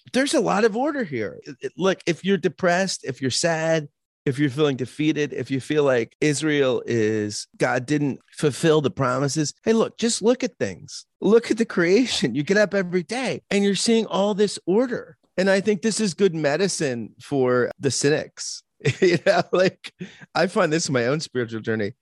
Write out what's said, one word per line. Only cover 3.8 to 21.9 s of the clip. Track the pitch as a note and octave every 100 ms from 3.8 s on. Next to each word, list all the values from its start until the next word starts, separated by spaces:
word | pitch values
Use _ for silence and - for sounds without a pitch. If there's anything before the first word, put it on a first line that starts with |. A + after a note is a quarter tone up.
| D3 _ _ _ D3
if | C3
you're | D3
feeling | B2+ D3 B2+
defeated, | B2 - D#3 D#3 D3
if | - B2+
you | C3+
feel | - D3+
like | C#3 B2+ A2 -
Israel | D3+ C#3 D#3 C#3+ C3 A#2 -
is, | A#2 G#2+ A2 G#2 G#2 - -
God | C3 B2+ B2
didn't | D3 C#3+ - _
fulfill | - D3+ B2 E3 D#3
the | C3+
promises, | - B2+ C3 C#3 D#3+ D3 -
hey, | A3
look, | A3+ D3 -
just | A3+ -
look | G#3+ B3
at | B3 -
things. | G#2 F2 G2+ - - -
Look | F3+ A3+ -
at | A3+
the | A3+
creation. | - E3+ G3+ A#3+ - D3 B2+
You |
get | D3 G3+
up | G3+ G3+
every | F3+ F3+
day | E3+ A#3+ A#3 - -
and | G3+
you're | G3+ F#3
seeing | - A3+ G#3
all | F3+ G3+ G3
this | G3+ - -
order." | G3+ B3+ G3+ - - _ -
And | F#3+
I | F#3+
think | G3+ G#3
this | A3 G#3
is | G#3+
good | - G3 D#3+
medicine | D3 D#3 F#3+ - D3 A#2+ G#2+ -
for | - C#3+ B2+ B2 A#2+ -
the | C3+
cynics. | - C#3+ D3 - - - - _ _
<laughs> | C#3+ -
You | F#3 E3+ G3
know, | F3+ -
like, | F3+ F#3 - - - F3+ - - D3
I | F3+
find | G#3 F3
this | D#3+ E3
in |
my | B2+ A#2
own | D#3
spiritual | - B2+ A2+ A2
journey. | A2+ A2 G2+